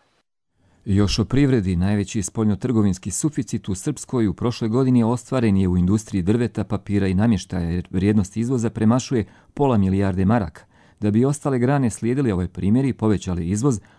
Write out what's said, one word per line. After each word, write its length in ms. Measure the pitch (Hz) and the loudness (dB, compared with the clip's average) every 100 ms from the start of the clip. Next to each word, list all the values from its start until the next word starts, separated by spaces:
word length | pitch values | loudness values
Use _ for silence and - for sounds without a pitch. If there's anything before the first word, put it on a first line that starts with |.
| _ _ _ _ _ _ _ _ | _ _ _ _ _ _ _ _
Još 340 | - 98 101 - | -2 0 2 0
o 60 | |
privredi, 520 | 104 127 143 127 92 87 | 0 2 2 2 0 0
najveći 460 | 95 104 95 110 | 0 0 -2 -6
spoljnotrgovinski 880 | 90 110 107 98 123 110 104 90 - | -6 -2 -2 0 0 2 0 0 -6
suficit 580 | - 156 151 - - - | -4 -4 -4 -6 -6 -6
u 60 | |
Srpskoj 520 | 95 156 139 - 127 107 | -6 -6 -8 -6 -2 0
u 80 | |
prošloj 340 | 80 120 - 117 | 0 -4 -2 -2
godini 360 | 120 131 123 | 0 2 4
ostvaren 520 | 110 123 - 131 117 98 | 2 0 -2 0 2 2
je 120 | 92 | 2
u 80 | 87 | 2
industriji 460 | 90 110 - 98 | 2 0 0 -2
drveta, 420 | 87 117 120 - | 0 0 0 -4
papira 420 | 104 104 - 101 98 | -6 -6 -2 -2 0
i 80 | |
namještaja, 560 | 95 117 98 - 90 82 | 2 2 0 -2 -6 -4
jer 180 | 87 - | -4 -4
vrijednost 460 | 92 101 107 92 110 | 0 2 2 0 -4
izvoza 340 | 117 131 110 | -2 -2 -2
premašuje 540 | - 110 123 - 127 95 - _ | 0 2 2 0 -2 -4 -10 _
pola 240 | - 143 110 | -2 0 2
milijarde 460 | 95 98 98 92 | 2 2 0 0
maraka. 380 | 95 117 90 - - _ _ _ | 2 2 -2 -8 -20 _ _ _
Da 100 | 104 | 0
bi 140 | 107 | 2
ostale 340 | 131 147 147 127 | 2 0 -2 0
grane 320 | 123 143 123 | 2 2 0
slijedile 420 | - 113 131 127 | -2 -4 -2 0
ovaj 160 | 90 87 | -2 -4
primjer 360 | - 92 120 | -4 0 2
i 80 | 135 | 0
povećale 540 | 101 110 95 95 87 85 | 0 0 0 -2 -4 -2
izvoz, 340 | 104 139 107 - | 0 0 -2 -6